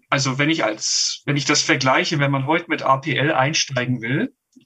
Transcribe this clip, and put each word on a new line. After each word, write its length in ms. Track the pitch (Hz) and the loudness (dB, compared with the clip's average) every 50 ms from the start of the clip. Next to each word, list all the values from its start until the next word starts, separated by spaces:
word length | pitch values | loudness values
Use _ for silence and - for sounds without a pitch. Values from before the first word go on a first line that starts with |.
| _ - | _ -2
also 280 | 143 139 135 135 127 | -2 0 0 0 0
wenn 120 | 135 143 156 | 0 2 2
ich 140 | 160 156 117 | 2 2 0
als, 600 | 110 107 - - - - - - - - - - | -2 -2 -2 -4 -4 -2 -2 -2 -2 -4 -6 -4
wenn 120 | - 143 | -2 -2
ich 80 | 143 139 | 0 2
das 160 | - 147 147 | 2 0 2
vergleiche, 580 | - - 156 135 127 131 135 160 185 - 170 143 | 2 2 2 2 4 2 2 2 2 0 0 0
wenn 120 | 143 139 | 0 0
man 140 | 139 139 131 | 0 0 0
heute 200 | 143 165 175 170 - | 0 0 -2 0 -2
mit 140 | 151 131 - | -4 -2 2
A 140 | 131 135 | 2 2
P 180 | 135 - 156 120 | 2 0 -2 -2
L 160 | 120 135 156 | 0 0 0
einsteigen 680 | 160 127 131 147 156 - - - 135 123 120 127 127 110 | 2 2 2 2 0 -2 -2 -2 -2 -4 -2 -2 -2 -2
will, 340 | 110 113 135 170 247 277 _ _ _ _ _ - _ | -2 -2 -2 -2 -2 -4 _ _ _ _ _ -20 _